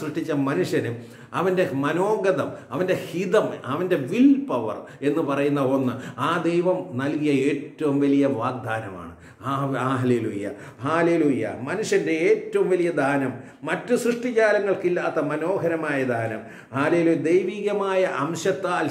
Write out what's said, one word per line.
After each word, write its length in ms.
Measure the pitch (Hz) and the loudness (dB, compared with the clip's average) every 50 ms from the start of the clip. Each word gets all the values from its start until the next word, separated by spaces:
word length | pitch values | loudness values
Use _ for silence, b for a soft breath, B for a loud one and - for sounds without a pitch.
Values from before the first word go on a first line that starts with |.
| 156 | -4
സൃഷ്ടിച്ച 300 | 151 - 165 151 143 151 143 139 135 | -6 -6 -6 -4 -2 -2 0 0 0
മനുഷ്യന് 440 | 147 180 180 - 180 143 117 117 117 - B B B B B B B 143 | 0 0 0 0 0 -2 -2 -2 -6 -8 B B B B B B B -2
അവൻ്റെ 240 | 170 190 185 185 175 - 131 135 143 | 0 0 2 2 0 0 0 -2 0
മനോഗതം, 680 | 147 160 170 190 208 214 196 190 196 180 131 113 - - B B B 117 | 0 0 2 2 2 0 0 2 0 2 2 0 -4 -6 B B B -4
അവൻ്റെ 220 | 147 185 185 175 - - - | -2 0 0 0 -2 -4 -6
ഹിതം, 380 | 151 170 202 180 - 208 - - - - - 123 135 | -4 -4 -2 2 2 2 2 2 -4 -8 -8 -6 -4
അവൻ്റെ 240 | 160 185 180 180 156 131 127 | -2 0 0 0 0 0 -2
വിൽ 200 | 175 233 262 285 269 247 - - | 2 6 6 6 6 6 2 -2
പവർ 260 | 143 120 113 107 101 - - B B B 135 143 | -2 -2 -2 -4 -6 -8 -10 B B B -2 0
എന്ന് 140 | 151 160 151 131 | 0 0 0 0
പറയുന്ന 300 | 139 139 143 147 143 143 135 127 135 | 0 0 0 0 2 2 2 2 2
ഒന്ന് 180 | 135 131 123 113 B B B B - 131 156 | 2 0 0 -2 B B B B -4 -2 0
ആ 20 | 170 175 160 170 | 0 0 0 0
ദൈവം 280 | 170 175 175 180 185 - - - 123 123 135 | 2 2 2 2 0 0 -2 -6 -6 -4 -2
നൽകിയ 300 | 147 160 151 147 147 139 131 131 143 | -2 -2 0 0 2 2 4 2 2
ഏറ്റവും 460 | - - - - - - 156 147 139 143 143 | 0 0 -4 -10 -8 -4 -2 0 2 2 2
വലിയ 220 | 143 139 139 139 135 - 110 | 4 4 4 4 2 2 0
വാഗ്ദാനമാണ്. 720 | 117 131 127 110 113 113 110 110 110 101 95 87 85 82 82 B B B B B - 131 | -2 -4 -4 -4 -6 -4 -4 -4 -6 -8 -10 -12 -12 -14 -16 B B B B B -6 -4
ആ, 60 | 139 139 139 135 139 120 123 | -4 -2 -2 -2 -2 0 0
ആ, 20 | 131 135 127 | 0 0 2
ഹല്ലേലൂയ, 500 | 127 123 123 117 110 107 101 101 101 98 - B B B B B 110 | 2 2 2 2 0 -2 -4 -4 -6 -6 -8 B B B B B -4
ഹല്ലേലൂയ. 640 | 143 160 170 165 170 170 165 156 143 131 117 110 101 95 98 120 | -2 0 2 4 4 4 4 4 2 2 2 -2 -4 -6 -6 -6
മനുഷ്യൻ്റെ 460 | 143 175 208 214 - 208 185 - 156 165 156 165 196 | -6 -4 -4 -2 0 0 0 2 2 0 2 4 4
ഏറ്റവും 380 | 220 214 - - - 202 190 175 185 | 4 2 2 -2 0 0 2 2 2
വലിയ 180 | 175 170 175 160 147 | 2 2 2 2 2
ദാനം 320 | 135 135 143 139 135 123 113 113 B B B B 135 156 | 2 2 2 2 0 -2 -4 -6 B B B B -6 -4
മറ്റു 260 | 175 180 - - 247 233 - | -4 -4 0 0 0 2 2
സൃഷ്ടിജാലങ്ങൾക്കില്ലാത്ത 1120 | 240 233 233 - 254 220 220 220 208 208 208 196 202 185 - - 180 175 170 156 165 165 165 147 147 | 2 0 0 -2 0 2 4 4 4 4 4 2 2 0 0 0 0 0 0 -2 -2 0 0 -2 0
മനോഹരമായ 680 | 147 151 160 170 196 180 147 170 165 160 160 151 143 135 131 123 120 | -2 -2 0 0 0 0 0 0 0 0 -2 -2 0 0 0 0 0
ദാനം. 280 | 117 113 110 110 107 110 B B B B B 120 | -2 -2 -4 -4 -6 -10 B B B B B -2
ഹല്ലേലൂയ. 400 | 135 143 156 170 170 165 165 165 143 139 156 | 0 2 2 4 4 4 4 2 2 2 2
ദൈവികമായ 760 | 175 190 196 190 208 208 202 202 202 202 196 196 190 185 185 160 - 131 139 | 2 2 2 2 -4 -2 -2 -2 0 0 0 0 2 2 2 2 0 -2 -2
അംശത്താൽ 640 | 160 170 - - 196 190 190 - 175 175 165 160 143 | -2 -4 -2 0 -2 -2 0 -2 -2 -2 0 -2 -2